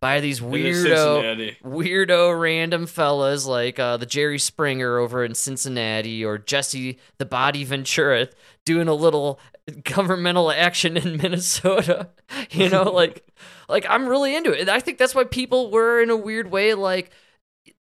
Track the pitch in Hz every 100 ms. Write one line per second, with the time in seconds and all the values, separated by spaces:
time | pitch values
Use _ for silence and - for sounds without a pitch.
0 | 131 143 147 123 120 143 170 175 175 160
1 | 151 147 113 113 110 - 131 151 175 190
2 | 180 175 175 165 165 165 165 170 165 -
3 | 143 143 139 143 135 123 123 131 123 120
4 | 120 143 147 143 - - 147 131 123 120
5 | 117 123 117 - 139 131 139 123 110 110
6 | 113 113 107 107 104 139 135 135 127 127
7 | _ - 117 127 135 143 131 139 135 -
8 | 143 120 131 _ - _ - 170 165 151
9 | 165 151 143 135 - - - 151 - 185
10 | 185 185 175 180 165 147 175 175 175 165
11 | 160 156 185 180 - - 185 196 151 -
12 | 175 _ - 277 226 160 185 190 190 180
13 | 170 - _ _ - - - 202 - 226
14 | 262 269 277 302 330 143 185 233 339 254
15 | 254 269 247 247 254 254 233 220 233 233
16 | 233 226 208 220 190 190 214 202 190 185
17 | 180 _ _ _ _ _ _ _ _